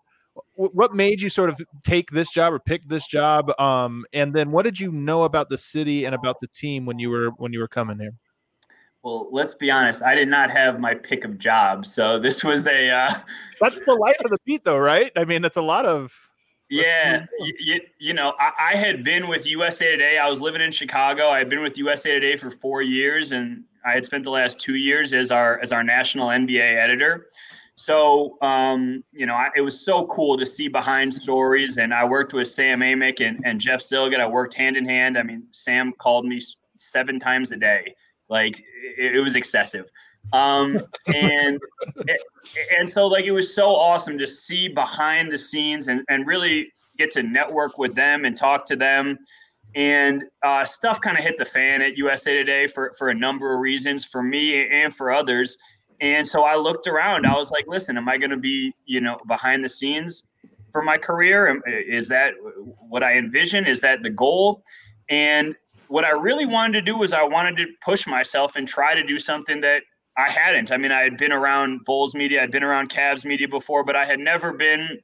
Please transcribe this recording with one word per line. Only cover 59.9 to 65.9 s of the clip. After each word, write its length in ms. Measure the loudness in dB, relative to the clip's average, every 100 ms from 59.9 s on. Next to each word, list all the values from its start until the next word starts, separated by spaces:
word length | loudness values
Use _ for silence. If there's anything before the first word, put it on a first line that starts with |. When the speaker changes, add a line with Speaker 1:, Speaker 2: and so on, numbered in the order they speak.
| -4 -6 -10 -12 _ -20 _ -8
Speaker 2:
for 80 | -4
my 160 | 0 0
career? 520 | -2 0 4 4 4
Am, 140 | 2 -4
is 420 | -6 -4 -4 -2
that 240 | 0 0 -2 -14 -16 -18 -20
what 240 | -10 -2
I 140 | 2 2
envision? 500 | 0 0 0 0 0
Is 140 | 0
that 200 | 2 0
the 80 | -2
goal?" 520 | 0 2 4 2 0 _ -20 -20 _ -4
And 460 | 0 2 2 0 -6 _ _
what 160 | -4